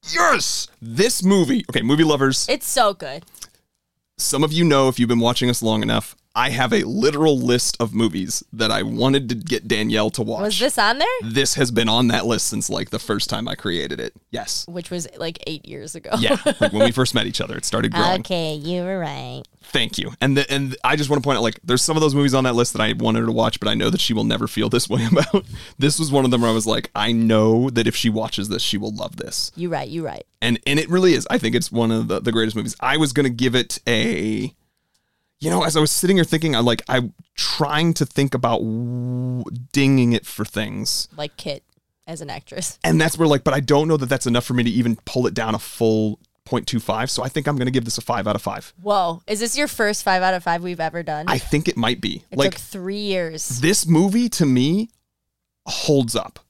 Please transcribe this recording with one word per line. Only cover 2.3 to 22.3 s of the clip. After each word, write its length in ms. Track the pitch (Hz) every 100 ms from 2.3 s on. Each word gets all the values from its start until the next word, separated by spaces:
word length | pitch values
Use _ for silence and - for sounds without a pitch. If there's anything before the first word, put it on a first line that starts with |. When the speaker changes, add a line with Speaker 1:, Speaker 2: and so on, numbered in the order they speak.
| 131 -
Speaker 2:
It's 180 | 277 -
so 240 | - 220
good. 320 | 202 147 143 - - - _ _ _ _ _ _ _
Speaker 1:
Some 260 | - 139
of 80 | 156
you 120 | 156
know, 240 | 170 139 135
if 100 | 123
you've 100 | 117
been 100 | 120
watching 280 | 117 123 123
us 120 | 120
long 200 | 113 110
enough, 320 | 107 110 - - _ -
I 140 | 127
have 220 | 117 -
a 100 | 214
literal 560 | 135 160 143 147 156 139
list 380 | 123 120 - -
of 160 | 117
movies 480 | 110 113 92 92 - -
that 160 | 110 110
I 100 | 107
wanted 460 | 107 113 127 139 123
to 80 | 120
get 320 | - - 113
Danielle 420 | 110 107 110 107
to 120 | -
watch. 200 | 107 113
Speaker 2:
Was 160 | 208 196
this 200 | 247 -
on 200 | 208 254
there? 100 | 381 508
Speaker 1:
This 320 | 214 214 127
has 160 | - 131
been 180 | 117 113
on 200 | 117 123
that 180 | 104 101
list 200 | 107 -
since, 220 | 110 -
like, 220 | - -
the 80 | 104
first 320 | - 104 -
time 160 | 104 117
I 80 |
created 460 | - 104 87 69 71
it. 140 | 58 - _
Yes. 340 | 113 - - -
Speaker 2:
Which 240 | 170 170
was, 160 | 180 170 -
like, 220 | 165 170 -
eight 180 | 156
years 300 | - 139 -
ago. 160 | 170 - 226
Speaker 1:
Yeah, 180 | 226 277
Speaker 2:
<laughs> 20 |
Speaker 1:
like, 280 | - - -
when 100 | 104
we 80 | 110
first 240 | 120 127
met 120 | 117 107
each 120 | 107
other, 160 | - -
it 80 |
started 280 | - - -
growing. 240 | 170 175 185
Speaker 2:
Okay, 340 | 220 180 160 151
you 260 | 147 180
were 160 | 180 190
right. 460 | 160 135 127 131 - _
Speaker 1:
Thank 340 | - 135 113 -
you. 140 | - -
And 160 | 131 139
the, 140 | 139
and 240 | 139 139 127
I 140 | 123 147
just 120 | 143
wanna 140 | 143
point 160 | 123 127
out, 60 |
like, 160 | 113 -
there's 200 | - 123
some 140 | - 156
of 40 |
those 160 | 156 139
movies 180 | 143